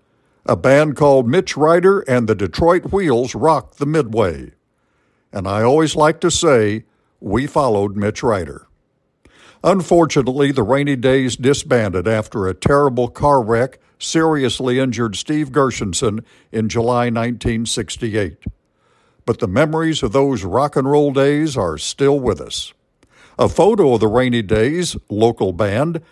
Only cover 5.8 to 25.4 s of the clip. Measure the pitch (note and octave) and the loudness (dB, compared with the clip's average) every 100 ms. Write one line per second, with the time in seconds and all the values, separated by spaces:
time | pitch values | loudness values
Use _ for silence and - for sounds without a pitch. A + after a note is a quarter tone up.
5.8 | D#3 D#3 D3+ D#3+ F3 - E3+ B2+ G#2 A2 | 2 2 0 2 -2 0 2 4 2 -2
6.8 | - _ _ _ G#2 G#2+ C#3+ D#3+ C3+ G#2 | -10 _ _ _ -4 -4 -2 -2 0 0
7.8 | G2+ G2 G#2 - B2+ G2+ E2 - _ _ | -2 -2 -4 -2 -2 -2 -4 -12 _ _
8.8 | _ _ _ _ _ _ - _ - F#3+ | _ _ _ _ _ _ -20 _ 0 0
9.8 | E3 F3 D#3+ D3+ B2 C3 C#3 C3 G#2 C3+ | 2 2 4 2 0 0 0 0 0 0
10.8 | C#3+ C3 B2+ C3+ B2+ - B2+ C#3+ D#3 B2 | 0 0 2 2 0 -2 0 0 0 0
11.8 | G#2 F2+ F2 A2 - A2+ F#2+ F#2 - C#3+ | 0 -2 -2 -2 -4 -4 -4 -2 0 2
12.8 | C#3+ B2 A#2+ - D3 C#3 G#2+ A#2 C3+ - | 2 0 -4 -2 2 2 2 0 -2 -6
13.8 | _ _ - E3 D#3+ D3+ B2+ - B2+ B2+ | _ _ -4 0 2 0 -2 -2 -2 0
14.8 | C3 A2+ A#2 F#2+ - D3+ C#3+ B2+ C3 - | 0 -2 -4 -4 -4 -4 -2 0 0 -2
15.8 | G#2 F2+ A#2 G#2+ - _ _ A2 A2 A#2 | -6 -4 -4 -4 -8 _ _ -6 -4 -2
16.8 | A2+ B2 A#2+ A#2 A#2 A#2 A#2 A2+ A2+ - | 0 0 0 -2 -4 -4 -4 -4 -4 -6
17.8 | G2+ - A#2 G#2+ F#2+ - - - _ _ | -8 -8 -6 -4 -4 -6 -14 -16 _ _
18.8 | _ _ _ _ - A2+ G2+ G#2 D#3 D#3+ | _ _ _ _ -6 -4 -2 0 0 0
19.8 | D#3+ D3+ A#2+ B2+ C#3 B2 F#2 G#2+ C#3+ D3+ | -2 -2 0 0 0 -2 -2 -2 0 0
20.8 | C3+ D3 C#3+ C3+ C#3 D3 D#3 B2+ F2+ D2+ | 0 2 2 2 2 2 -2 -2 -4 -4
21.8 | - - C#3 C#3+ B2 F#2 B1+ - - - | -8 -2 0 2 0 -4 -6 -10 -12 -16
22.8 | _ _ _ _ _ - A2+ - F#3 A3+ | _ _ _ _ _ -2 0 4 4 4
23.8 | D3+ A#2 G#2+ A#2 B2+ A#2+ G2 G#2+ A#2+ E3+ | 4 4 2 2 2 0 0 0 2 0
24.8 | F3 - - G#2 A2+ A2+ | -4 -8 -8 0 2 2